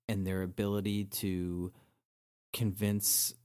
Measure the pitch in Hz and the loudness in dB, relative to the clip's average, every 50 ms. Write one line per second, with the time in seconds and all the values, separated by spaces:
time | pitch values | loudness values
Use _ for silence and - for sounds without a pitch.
0 | _ - 110 101 95 92 95 92 92 90 92 - 101 101 101 104 98 104 101 104 | _ -4 -2 0 0 0 0 0 -2 -2 -2 -2 0 0 0 0 0 0 0 0
1 | 101 98 - - - 98 92 90 90 87 87 90 87 92 - - - _ _ _ | -2 -2 -4 -4 -2 0 0 0 0 -2 -2 -2 -4 -6 -8 -12 -20 _ _ _
2 | _ _ _ _ _ _ _ _ _ _ - - 120 104 95 - 107 101 104 104 | _ _ _ _ _ _ _ _ _ _ -4 0 0 0 2 2 2 2 2 2
3 | 101 - - - - - - - | 2 2 2 2 2 0 -4 -8